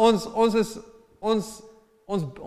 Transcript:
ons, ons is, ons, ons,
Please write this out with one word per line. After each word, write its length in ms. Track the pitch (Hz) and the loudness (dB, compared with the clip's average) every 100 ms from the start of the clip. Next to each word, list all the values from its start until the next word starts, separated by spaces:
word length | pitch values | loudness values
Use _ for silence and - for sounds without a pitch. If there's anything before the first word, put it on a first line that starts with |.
ons, 220 | 226 208 - 220 | 4 4 0 0
ons 200 | 226 220 | 2 2
is, 140 | 208 - - - _ _ | 0 -6 -18 -20 _ _
ons, 260 | 214 220 - - - - _ _ | -2 -2 -2 -12 -20 -20 _ _
ons, 220 | - 196 143 - | -6 -6 -4 -8